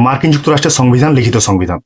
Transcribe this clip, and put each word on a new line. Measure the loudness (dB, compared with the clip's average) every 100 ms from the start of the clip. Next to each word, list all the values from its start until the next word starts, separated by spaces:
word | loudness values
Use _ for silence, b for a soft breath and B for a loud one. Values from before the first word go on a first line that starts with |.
| 2
মার্কিন | 0 0
যুক্তরাষ্ট্রের | 0 0 0 0 0
সংবিধান | 2 2 2 0
লিখিত | 0 0 0
সংবিধান। | -2 -4 -8